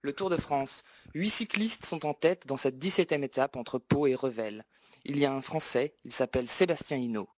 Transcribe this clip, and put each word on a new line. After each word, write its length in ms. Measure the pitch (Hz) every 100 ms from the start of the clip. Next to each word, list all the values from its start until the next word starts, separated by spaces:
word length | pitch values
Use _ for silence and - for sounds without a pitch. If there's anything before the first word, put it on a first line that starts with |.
Le 140 | 143
Tour 160 | 139 190
de 80 | 170
France. 460 | - 143 139 - - - -
Huit 160 | - 202
cyclistes 560 | - 220 - 220 -
sont 220 | - 160 151
en 80 |
tête 320 | 147 160 185 -
dans 100 | 135
cette 220 | 135 127
dix-septième 460 | 175 - 170 151
étape 320 | 135 - 135 127
entre 220 | 117 131
Pau 280 | _ 143 147
et 80 |
Revel. 500 | 127 135 113 107 107 - _ - -
Il 140 | - 143
y 80 | 139
a 80 |
un 80 | 135
Français, 520 | - 160 - 120 147 _ -
il 80 |
s'appelle 340 | - 127 131 120
Sébastien 480 | - 180 165 - 139
Hinault. 320 | 123 110 95